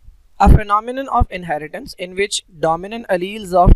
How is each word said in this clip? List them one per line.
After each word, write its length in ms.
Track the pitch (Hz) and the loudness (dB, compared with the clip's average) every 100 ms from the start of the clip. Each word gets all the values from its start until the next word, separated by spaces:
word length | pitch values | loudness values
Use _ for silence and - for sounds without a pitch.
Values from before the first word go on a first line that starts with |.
| - _ _ - | -20 _ _ 2
A 80 | 202 | 6
phenomenon 580 | - 208 208 233 262 269 240 | 6 4 -2 -2 -10 -4 -2
of 120 | 240 190 | -2 -6
inheritance 560 | 170 151 151 180 277 - 180 | -8 -8 -8 -14 -16 -14 -12
in 100 | 185 | -6
which 220 | 202 - - 165 | -6 -6 -12 -4
dominant 420 | 160 170 196 233 240 | -2 -2 -6 -12 -4
alleles 400 | 185 190 220 190 180 | -4 -4 -10 -2 4
of 100 | 185 | 6